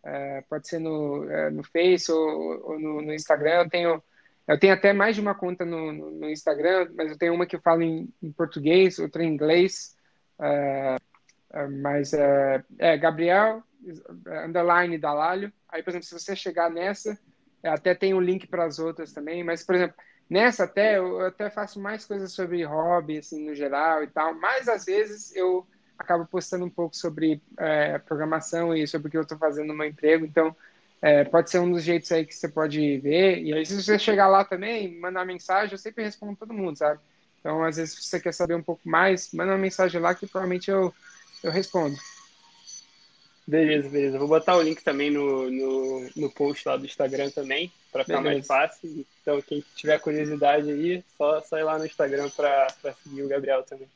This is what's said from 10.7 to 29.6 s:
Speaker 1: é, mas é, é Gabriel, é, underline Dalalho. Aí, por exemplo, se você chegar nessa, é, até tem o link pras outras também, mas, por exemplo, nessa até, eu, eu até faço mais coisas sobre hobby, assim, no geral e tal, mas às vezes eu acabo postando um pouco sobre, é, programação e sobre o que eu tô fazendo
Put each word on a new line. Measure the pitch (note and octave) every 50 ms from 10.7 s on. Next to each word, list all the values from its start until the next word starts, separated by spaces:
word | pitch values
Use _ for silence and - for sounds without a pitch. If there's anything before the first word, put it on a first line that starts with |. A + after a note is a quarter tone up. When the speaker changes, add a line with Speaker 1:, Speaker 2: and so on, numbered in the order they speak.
| C3+ C#3 C3+ C3+ C3 B2+ _ _ _ _ _ _ _ _ _ _
Speaker 1:
é, | - D3+ C#3+ C#3
mas | C#3 C#3 C#3 C#3+ C#3+ D3 C#3+ C#3 -
é, | D3+ C#3+ C#3 C#3 C#3 C#3 C3+ C3+ C3 - _ - -
é | - E3+ D#3+ D3
Gabriel, | D#3 E3 D#3 D3+ E3 E3+ F3 G3 G#3+ A3 A3 A3+ A#3 _ _ _ B3 F#3 E3 D#3 - - - F3 F3 F3
é, | E3 D#3 D#3+
underline | D#3+ E3 F3 E3+ F3 E3+ F3 F3 F3 E3+ D#3+
Dalalho. | D3+ D3+ D3 D3 D#3 E3 F3+ F#3+ G3+ G#3 _ _ _ _
Aí, | - D#3+ D#3+
por | -
exemplo, | F3 F3 E3 -
se | - E3+
você | - - G3
chegar | F#3 - F#3+ E3 E3+ E3+ E3+
nessa, | E3 E3+ F3 F#3+ G3+ - - G#3+ G#3 - _ _ _ _ _ _ _ _
é, | - E3+
até | D#3 D3+ _ F#3 F3+
tem | F3+ G3+ F#3+ F#3+
o | F#3
link | F3+ F3+ F#3 F#3+ - -
pras | - F3 E3+ E3 C#3+ E3
outras | D#3+ E3 D#3+ E3 D#3+ D3
também, | - D3+ D3 D3+ E3 F3 F3
mas, | E3+ E3+ E3 -
por | - F#3
exemplo, | F3+ F3+ F3 - _ - _ _ _ _ _
nessa | E3 F#3+ A3+ B3 A#3 - F#3+
até, | - - G3 G#3 A3 G#3+ G3
eu, | F#3 F3+ F#3 F#3
eu | F#3
até | F#3 F#3 _ G#3+ G3+
faço | G3+ G#3 G#3 G3 - G3+
mais | G3 G3 G#3+ G#3+ G#3+
coisas | _ G#3 G3+ F#3+ F#3
sobre | - - F#3 E3+ F3 F3 E3+
hobby, | D3 D3 D#3 D#3+ E3+ F3 F3 D#3+ D3 D#3 D3+
assim, | D3 - - D3+ D3+
no | D3+ D3+
geral | C#3+ D3 C#3 C3+ C#3 D3+ E3 D#3+ D#3 D3+
e | C3+
tal, | _ D#3+ D#3 D#3+ D#3+
mas | D#3+ E3+ G3+ B3+ C4 C4 A#3+
às | A3+ G3 F#3+
vezes | - F#3+ G#3 G#3+ G#3+ G#3 G#3+ - - -
eu | F#3+ F#3 F#3 F#3 F3+ F#3 _ _ _ _ _ _ _
acabo | - - F3 E3+ E3+ E3
postando | - F#3 E3 - - F3+ F3+
um | F3+
pouco | F3 - F3 D#3+ -
sobre, | - - E3+ D3+ D#3+ D#3+ D#3 D#3 D3 _ _ - -
é, | E3 D#3 D#3 D3+ D3 D3+ D3+ C#3+
programação | _ _ D#3+ D3 D#3 D#3 D#3 D#3+ D#3 - - E3 E3+ E3+ E3
e | D#3+ D3+
sobre | D3 - D#3+ D3 D#3
o |
que | D3+ D#3+
eu | D#3
tô | D3+ D#3+
fazendo | D3+ D#3+ D#3 C#3+ D3